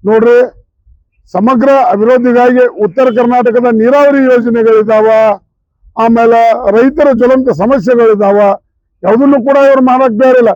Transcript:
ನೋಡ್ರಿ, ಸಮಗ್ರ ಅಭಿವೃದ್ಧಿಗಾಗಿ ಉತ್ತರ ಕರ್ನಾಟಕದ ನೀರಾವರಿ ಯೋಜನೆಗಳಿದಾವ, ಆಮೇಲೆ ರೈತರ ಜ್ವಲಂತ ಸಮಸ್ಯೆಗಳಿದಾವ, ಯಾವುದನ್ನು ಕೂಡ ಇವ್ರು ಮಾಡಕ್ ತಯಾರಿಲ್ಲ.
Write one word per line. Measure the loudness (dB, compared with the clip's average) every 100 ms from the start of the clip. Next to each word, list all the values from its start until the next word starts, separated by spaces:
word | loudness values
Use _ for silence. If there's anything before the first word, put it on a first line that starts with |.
ನೋಡ್ರಿ, | 0 0 2 2 0 -8 _ _ _ _ _ _ _
ಸಮಗ್ರ | -4 -2 0 0 0 0
ಅಭಿವೃದ್ಧಿಗಾಗಿ | -2 0 0 0 0 0 2 -2 -2
ಉತ್ತರ | -6 -2
ಕರ್ನಾಟಕದ | -2 0 -2 0 0 -2 -2
ನೀರಾವರಿ | 0 0 2 2 0
ಯೋಜನೆಗಳಿದಾವ, | 0 0 0 -2 0 0 0 0 0 0 0 -2 _ _ _ _ _ -4
ಆಮೇಲೆ | -2 0 2 2 0 -2 -2
ರೈತರ | 0 0 0 -2
ಜ್ವಲಂತ | 0 0 0 -2
ಸಮಸ್ಯೆಗಳಿದಾವ, | -2 -2 -2 0 0 0 0 0 0 0 -2 _ _ _ _
ಯಾವುದನ್ನು | -4 0 0 0
ಕೂಡ | 0 0
ಇವ್ರು | 2 2
ಮಾಡಕ್ | 0 0 -2 0
ತಯಾರಿಲ್ಲ. | 0 2 0